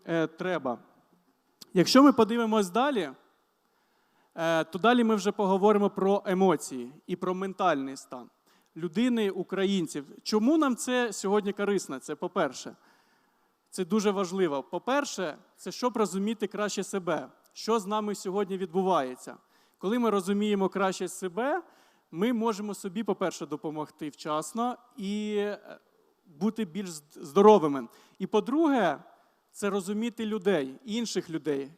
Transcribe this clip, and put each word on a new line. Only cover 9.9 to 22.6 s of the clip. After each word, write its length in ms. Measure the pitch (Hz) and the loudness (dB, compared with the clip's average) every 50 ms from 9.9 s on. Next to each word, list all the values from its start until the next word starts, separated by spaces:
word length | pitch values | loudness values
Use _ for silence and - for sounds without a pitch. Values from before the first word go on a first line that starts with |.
| - 147 139 - - - - | -6 -8 -10 -12 -16 -14 -4
Чому 340 | - 214 214 220 262 330 | 0 0 2 4 4 4
нам 180 | 320 302 269 226 | 4 4 2 0
це 380 | - - 254 254 247 240 220 196 | -2 -2 -2 0 0 0 -2 -4
сьогодні 400 | - - 190 202 214 190 202 190 | -4 -2 0 0 2 0 -2 -4
корисно? 460 | - 202 202 202 180 - - 143 127 | -4 -2 0 -2 -2 -2 -6 -10 -10
Це 160 | - - 151 | -10 -10 -8
по-перше. 600 | - 180 175 - 202 160 131 127 - - 127 - _ _ _ _ _ _ _ _ _ _ _ _ _ _ _ _ _ _ _ | -8 -8 -4 -2 -2 -2 -2 -4 -8 -14 -16 -18 _ _ _ _ _ _ _ _ _ _ _ _ _ _ _ _ _ _ _
Це 160 | - 190 185 | -8 -8 -4
дуже 260 | 160 208 220 190 208 | 0 0 0 2 2
важливо. 520 | 190 196 190 165 185 190 185 156 143 135 131 | 0 0 -2 -2 0 0 0 0 0 -2 -4
По-перше, 760 | - - 175 - 240 269 285 277 - - 202 185 151 - - _ _ _ | -6 -8 -6 -4 -2 -2 0 -2 -4 -6 -6 -6 -6 -8 -10 _ _ _
це 140 | - - 190 | -16 -14 -12
щоб 260 | - - 247 247 214 | -6 -4 -4 -2 0
розуміти 500 | 240 214 175 175 190 196 220 233 - 214 | 0 -2 0 -2 -2 -2 -2 -4 -4 -6
краще 360 | - - 196 208 196 - 202 185 | -6 -4 -4 -4 -4 -4 -6 -6
себе, 440 | - - 196 170 175 156 147 131 - - _ _ _ - | -6 -6 -6 -4 -2 -4 -4 -4 -8 -16 _ _ _ -18
що 260 | - - 214 226 226 | -8 -2 0 0 0
з 60 | 180 | 0
нами 300 | 196 214 214 208 208 196 | -2 -4 -4 -4 -4 -6
сьогодні 420 | - - 190 180 208 202 180 196 | -6 -6 -4 -4 -2 -2 -4 -4
відбувається. 800 | 180 196 170 160 190 185 190 180 151 135 127 127 - - 139 123 - _ _ _ _ _ _ _ | -6 -6 -4 -2 0 2 2 2 2 0 -2 -6 -12 -14 -18 -18 -18 _ _ _ _ _ _ _
Коли 220 | _ - 190 233 247 | _ -4 -2 0 0
ми 100 | 233 220 | 2 2
розуміємо 600 | 202 202 180 196 202 202 214 214 208 196 190 180 | 2 2 0 0 0 0 2 2 2 2 0 0
краще 380 | - 190 196 190 180 - 185 | 0 0 -2 -2 -2 -4 -6
себе, 560 | 170 - - 185 185 165 208 247 285 330 359 - _ _ _ _ _ _ _ _ _ | -8 -8 -8 -10 -8 -4 -4 -4 -2 -4 -4 -6 _ _ _ _ _ _ _ _ _
ми 220 | 160 165 208 247 247 | -4 -2 0 0 0
можемо 400 | 214 226 233 208 190 | 0 0 0 -2 -2